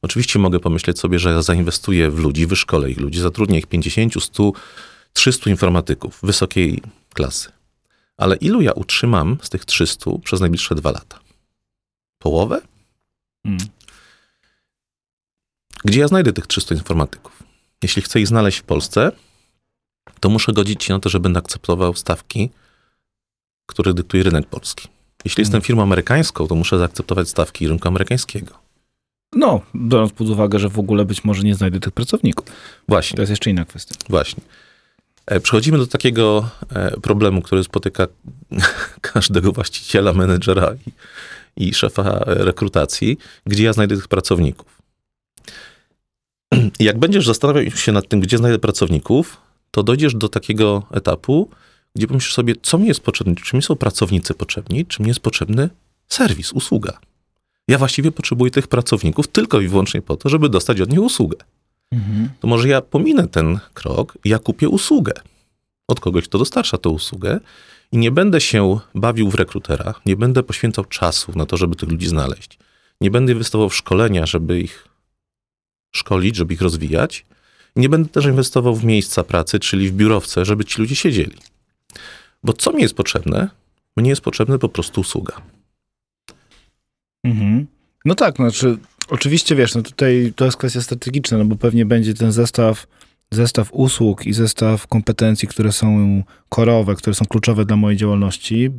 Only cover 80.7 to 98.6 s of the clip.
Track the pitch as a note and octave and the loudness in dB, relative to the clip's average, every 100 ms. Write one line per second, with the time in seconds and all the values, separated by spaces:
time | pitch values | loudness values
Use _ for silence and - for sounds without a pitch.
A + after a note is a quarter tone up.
80.7 | - A2 C#3 F#3+ A2+ D2+ - - _ _ | -4 -2 0 0 0 -2 -6 -20 _ _
81.7 | _ _ - - - _ _ - A2 - | _ _ -20 -20 -20 _ _ -4 -2 -2
82.7 | D#4+ F3 - - - E2 - G3 _ _ | 2 0 0 -4 -2 -2 -2 -4 _ _
83.7 | _ _ - A#2+ C#3 - - A2 C3+ A#2 | _ _ 0 0 0 -4 -2 0 0 -2
84.7 | - E2 - F#2 - - - - _ _ | -4 -4 -4 -4 -6 -8 -14 -20 _ _
85.7 | _ _ _ _ _ - _ _ _ _ | _ _ _ _ _ -20 _ _ _ _
86.7 | _ _ _ _ _ B2 A2+ G2+ A2+ D3 | _ _ _ _ _ -2 0 2 0 -2
87.7 | _ _ _ C#3+ F#3+ A3+ C3+ A#2+ A2 C3 | _ _ _ -2 2 0 2 0 2 0
88.7 | A2+ - _ - C3 C#3 D#3+ - C#3+ A#2+ | 0 -8 _ -8 -4 0 0 2 2 2
89.7 | A#2+ A2 - C3+ B2 A#2+ - C3 B2 B2+ | 0 -6 0 2 4 2 0 0 0 -4
90.7 | A#2+ A#2+ B2 - C3+ B2+ A2+ G#2+ G#2+ A#2 | -4 -6 -6 -4 -4 0 2 2 2 2
91.7 | A#2 G#2+ A#2 A2 G#2+ A2+ A2 A#2 - A2+ | 2 4 2 2 0 2 2 0 2 2
92.7 | A2 - _ _ _ _ G#2+ A#2 - G#2 | 0 -8 _ _ _ _ 0 0 0 -2
93.7 | - C3 - A2+ G2 - G#2+ A2+ - A2 | 0 0 2 0 0 -4 0 0 0 0
94.7 | G#2+ - A2+ G#2+ G#2+ A2 G#2+ G2+ - G#2+ | 0 0 -2 0 0 2 2 -2 0 0
95.7 | G2+ A2 G#2+ G2+ G2 F#2+ _ _ - A2+ | 2 2 4 2 0 -2 _ _ 0 2
96.7 | A#2 G2+ G2 - G2 A2 A2+ G2+ A2 G#2 | 4 2 -2 -2 -2 0 0 0 0 2
97.7 | G#2+ G#2 G2+ G#2 G2+ G2 - - A2 | 2 2 2 2 0 0 -4 -4 -2